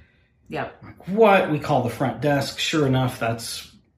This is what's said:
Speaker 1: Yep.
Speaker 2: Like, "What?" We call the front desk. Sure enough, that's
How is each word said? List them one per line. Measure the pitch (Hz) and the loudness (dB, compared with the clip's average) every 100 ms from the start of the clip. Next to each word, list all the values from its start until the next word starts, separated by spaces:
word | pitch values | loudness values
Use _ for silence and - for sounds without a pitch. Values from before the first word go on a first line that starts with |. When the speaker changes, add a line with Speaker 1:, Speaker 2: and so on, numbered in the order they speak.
| _ _ _ _ - | _ _ _ _ -12
Speaker 1:
Yep. | 151 117 - | -10 -10 -12
Speaker 2:
Like, | - - 170 | -20 -18 -6
"What?" | 202 214 190 - | 4 6 6 2
We | 151 | -2
call | - 139 | 0 0
the | 120 | 0
front | - 131 120 | -2 -4 0
desk. | 147 143 113 - | 0 0 -2 -6
Sure | - 160 135 | -2 0 2
enough, | 131 123 - | 2 0 -2
that's | 113 117 - - - - _ | -4 -4 -8 -12 -16 -20 _